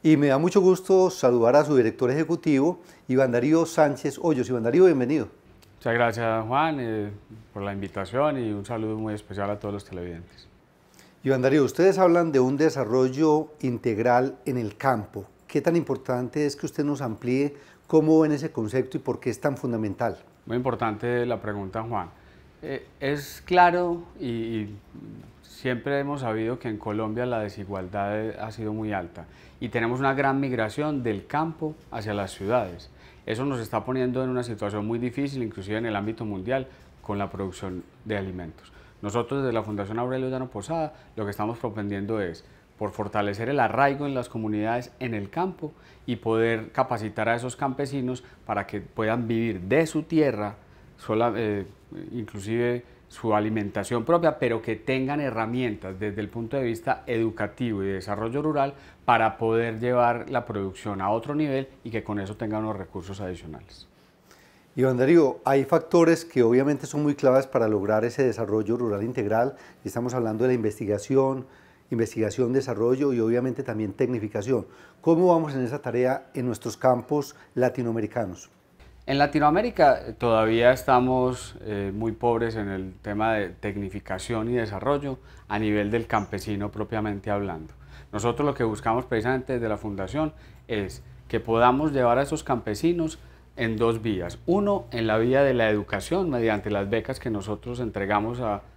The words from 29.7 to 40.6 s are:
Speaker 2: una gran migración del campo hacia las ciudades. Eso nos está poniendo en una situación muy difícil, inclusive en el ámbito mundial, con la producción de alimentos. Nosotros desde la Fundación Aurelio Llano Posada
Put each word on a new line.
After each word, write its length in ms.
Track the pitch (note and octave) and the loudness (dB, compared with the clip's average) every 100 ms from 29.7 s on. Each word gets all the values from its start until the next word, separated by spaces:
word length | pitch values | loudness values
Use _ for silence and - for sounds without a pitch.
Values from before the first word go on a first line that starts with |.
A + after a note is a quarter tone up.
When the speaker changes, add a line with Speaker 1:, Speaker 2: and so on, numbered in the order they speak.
| A#2 A#2 B2 | 0 0 0
Speaker 2:
una 140 | C3+ | 0
gran 260 | C3+ C3+ C3+ | 2 2 2
migración 640 | C#3 B2 G#2+ B2+ D3+ C#3+ | 0 0 -2 -2 -2 -2
del 220 | A#2+ G2 - | -2 -4 -4
campo 480 | D3 E3 D#3+ D#3 D#3 - | -4 -4 -4 -8 -8 -12
hacia 240 | A2+ G#2+ | -8 -4
las 180 | G#2 G2 | -4 -4
ciudades. 600 | - G2 B2 F#2+ F2 - - - - - | -6 0 0 0 -10 -18 -20 -20 -16 -8
Eso 180 | A2 | -4
nos 160 | C#3+ B2+ | -4 -4
está 240 | A2 A2 | -4 -4
poniendo 400 | A2+ C3 B2+ B2+ | -2 -2 0 -2
en 60 | C3 | -2
una 140 | B2+ | -4
situación 420 | A#2 G#2+ G2+ G#2 G#2 | -6 -6 -4 -4 -4
muy 140 | A#2+ | -2
difícil, 420 | B2 A#2+ C#3+ C3+ | -4 -4 -4 -4
inclusive 340 | A2+ - F#2+ G#2+ | -6 -8 -6 -4
en 80 | A#2 | -2
el 100 | G#2 | -2
ámbito 300 | G#2 A2+ A2 | -4 -4 -6
mundial, 420 | G2 G2 C3+ B2+ - - - | -6 -2 -4 -4 -16 -20 -16
con 160 | - G2+ | -8 -4
la 120 | G2 | -4
producción 540 | G2 G2 F2 G2 F2+ - - G#2 | -6 -8 -6 -10 -10 -12 -18 -6
de 120 | G#2+ | -6
alimentos. 540 | F#2+ F2+ E2 - - - - - | -4 -8 -12 -14 -20 -20 -20 -12
Nosotros 400 | G2+ A#2+ A#2+ C#3 | -4 -2 -2 -2
desde 120 | C3 | 0
la 100 | A2 | -2
Fundación 360 | G#2+ G#2 G2 A2 | -4 -6 -6 -4
Aurelio 300 | B2 C3 C3 | -4 -4 -4
Llano 200 | C3 B2+ | -6 -8
Posada 440 | G#2+ | -10